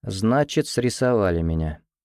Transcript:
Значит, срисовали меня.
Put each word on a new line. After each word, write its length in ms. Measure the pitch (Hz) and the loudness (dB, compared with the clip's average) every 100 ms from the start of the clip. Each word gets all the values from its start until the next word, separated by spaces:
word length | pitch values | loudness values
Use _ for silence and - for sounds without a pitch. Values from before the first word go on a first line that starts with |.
Значит, 600 | - 98 110 131 147 - 139 | -8 -2 2 2 2 0 -2
срисовали 760 | - 123 - 127 120 95 85 | -2 -2 0 2 2 2 0
меня. 380 | 82 80 80 78 _ _ | 0 -2 -2 -6 _ _